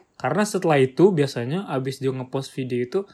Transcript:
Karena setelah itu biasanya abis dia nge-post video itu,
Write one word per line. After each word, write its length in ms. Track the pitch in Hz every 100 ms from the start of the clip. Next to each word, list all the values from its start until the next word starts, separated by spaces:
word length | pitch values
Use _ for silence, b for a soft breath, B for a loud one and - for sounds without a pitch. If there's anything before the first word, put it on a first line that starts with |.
| _
Karena 280 | - 127 165
setelah 360 | 208 190 170 143
itu 320 | 131 - 190
biasanya 560 | 170 135 123 117 175 -
abis 320 | 135 131 131
dia 100 | 131
nge-post 420 | 131 123 135 135
video 300 | - 127 123
itu, 200 | 123 190 196